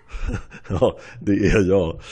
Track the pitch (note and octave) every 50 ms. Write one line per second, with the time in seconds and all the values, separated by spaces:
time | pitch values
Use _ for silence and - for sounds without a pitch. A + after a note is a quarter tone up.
0 | - - - - - - A2+ F#2+ - - - - - - F#2+ E2+ B2+ G#2 - -
1 | - - - - - G#2 G2+ - G#2 F2 D#2+ A2 F#2+ F2+ F#2+ G2 E2+ D#2+ D#2 -
2 | - -